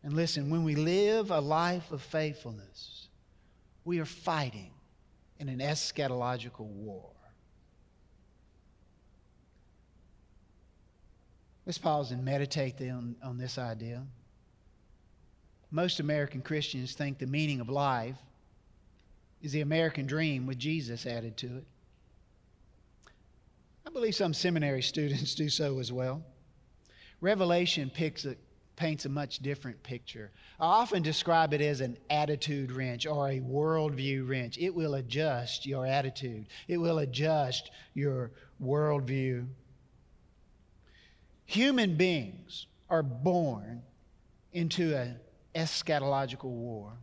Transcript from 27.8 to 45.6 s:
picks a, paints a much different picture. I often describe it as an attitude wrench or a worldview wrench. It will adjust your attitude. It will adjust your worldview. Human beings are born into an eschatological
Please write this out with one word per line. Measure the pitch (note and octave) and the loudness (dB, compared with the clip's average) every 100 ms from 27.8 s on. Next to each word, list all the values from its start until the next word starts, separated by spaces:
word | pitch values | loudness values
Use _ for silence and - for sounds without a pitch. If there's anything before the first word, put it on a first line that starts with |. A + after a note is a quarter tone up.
| C3+ | -2
picks | C#3 D#3 - C#3 | 0 -2 -2 -8
a, | A#2+ - - _ - | -8 -14 -20 _ -4
paints | E3 D#3 C#3 | -2 -2 -2
a | |
much | C#3+ C#3+ - | -4 -4 -4
different | C3 C#3 B2+ A2 | -4 -4 -8 -12
picture. | - B2 - A2+ G#2 - - - | -10 -10 -10 -14 -14 -18 -20 -2
I | D#3+ | 4
often | G#3+ A#3 G3+ | 6 6 2
describe | D#3 D3+ - E3 D#3+ | 2 0 4 4 6
it | D3 | 4
as | D3 C#3 | 2 2
an | C3 A#2+ - | -2 -6 0
attitude | D3 D3+ D3 D3+ C#3+ C3 | 0 2 0 -2 -2 -2
wrench | B2+ C3 A#2+ D#3 | -4 -4 -4 -2
or | D3 C#3 | 0 0
a | C3+ | 0
worldview | B2+ C3+ D#3 D#3+ D3+ C3+ C#3 C3+ B2+ | 0 2 4 4 2 0 0 0 0
wrench. | C3 A#2+ - | -2 -2 -2
It | F3+ | -2
will | E3+ D#3 C3+ | 0 0 0
adjust | A#2+ C3+ D#3 B2 A#2+ - C3+ | -2 0 2 2 -2 -6 -4
your | C3+ C3 | -2 2
attitude. | C#3 C3+ B2+ C3 A2 G#2 - - | 2 2 -4 -6 -8 -10 -14 -2
It | F3 | 0
will | E3+ D#3+ | 2 2
adjust | C#3 B2 D#3 D#3 C3 B2 - - - | 0 2 4 4 2 -2 -6 -20 -8
your | - C#3+ C3 B2 - - - | -2 0 0 -4 -10 -20 -8
worldview. | C3 D3 D3+ C#3+ B2+ C3+ C3 B2 B2 C3 - - - - - - - _ - - - - - - - - - - - | 0 2 4 2 0 0 0 -2 -4 -10 -20 -20 -20 -20 -20 -20 -20 _ -20 -20 -20 -20 -20 -20 -20 -20 -20 -20 -2
Human | G3+ C4+ C4 G#3 D#3 | 4 6 6 4 6
beings | F#3 D#3+ G#2 F#2 - - - _ - | 4 4 -2 -10 -14 -14 -16 _ 0
are | E3+ | 2
born | C#3 A#2+ D#3 F3+ D#3 A2+ G#2 A#2+ A#2+ _ - - - - _ | 2 0 2 4 2 -2 -6 -12 -14 _ -20 -20 -20 -20 _
into | F3 E3 - E3 C#3+ | -2 0 2 2 2
an | B2 A#2+ - - - | -2 -8 -16 -20 -8
eschatological | D#3+ | -4